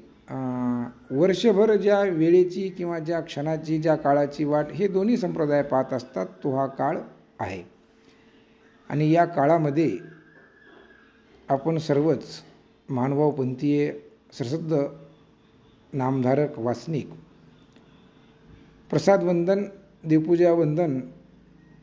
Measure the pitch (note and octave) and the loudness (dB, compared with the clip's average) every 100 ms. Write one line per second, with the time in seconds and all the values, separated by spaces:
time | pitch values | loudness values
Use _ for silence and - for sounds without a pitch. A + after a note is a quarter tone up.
0 | - - - C3+ C3 B2 B2 A#2+ A#2+ - | -10 -20 -12 -8 -6 -2 -2 -2 -6 -12
1 | - C3 F#3+ F3+ A#3 F#3+ A3 G#3 G3+ G3+ | -6 0 2 2 2 4 4 4 2 2
2 | G3+ D#3+ D#3+ F3+ F#3 F#3+ F#3+ F3+ F3 E3+ | 2 2 4 6 4 0 -8 -6 -8 -6
3 | D#3 E3+ D#3 C#3+ D3+ D#3+ D#3+ D#3+ D#3+ D3+ | -4 -6 -6 -6 -4 -4 -2 -2 0 2
4 | C#3+ D3 C#3+ D3+ D3 D3 D3+ C#3+ G3+ F#3 | 4 2 2 -2 -2 0 -2 -2 -2 0
5 | G#3 G#3+ F3 E3 D3 D3 C#3+ C3 C3 C3 | 0 0 -2 -2 0 0 2 0 0 -4
6 | B2 F#3 F#3 - D3+ C3 C3+ A#2 C#3 G3 | -6 -8 -8 -6 -4 -2 -2 -2 -4 -4
7 | A#3 - _ - G2 F#2+ - _ _ _ | -8 -20 _ -10 -10 -10 -14 _ _ _
8 | _ _ _ _ _ _ _ _ - C#3+ | _ _ _ _ _ _ _ _ -6 -2
9 | D3+ D#3+ E3+ D3 C#3+ E3 D3 C#3+ D3 F2+ | 2 4 2 2 4 4 2 0 0 -2
10 | - - - - - _ - - - - | -10 -20 -20 -20 -20 _ -20 -20 -20 -20
11 | _ _ _ - - C#3 D#3+ D#3+ D#3 C#3+ | _ _ _ -12 -4 -2 0 -2 0 2
12 | D#3 A#2+ - - - - _ _ - B2 | 2 0 -4 -18 -20 -20 _ _ -8 -4
13 | C3+ C#3+ D3+ C#3+ B2+ B2+ D3 D3 D3 - | -2 2 0 0 -4 -2 0 0 0 -6
14 | - _ _ - B2 D#3+ D#3+ D#3 C#3+ - | -16 _ _ -8 -6 -6 -2 -2 -2 -8
15 | - - _ _ _ _ _ _ - C#3 | -20 -20 _ _ _ _ _ _ -10 -4
16 | C3 C3+ B2 C#3 D3 - A#2+ B2 - D3 | -2 0 2 2 0 -4 -6 -4 -6 -6
17 | - - - - - - _ - - - | -8 -14 -20 -20 -20 -20 _ -20 -20 -20
18 | - _ _ - - - - - - D#3 | -20 _ _ -20 -20 -20 -20 -18 -4 0
19 | G3 G3 F3 F3 E3+ G3 - - - _ | 4 4 4 0 2 0 -2 -10 -20 _
20 | D#3+ D#3 D#3+ E3+ F3 E3+ D3+ D3+ E3+ C3 | 0 2 4 4 4 4 2 0 -2 -2
21 | B2+ - - - - - - - | -6 -16 -20 -20 -20 -20 -20 -20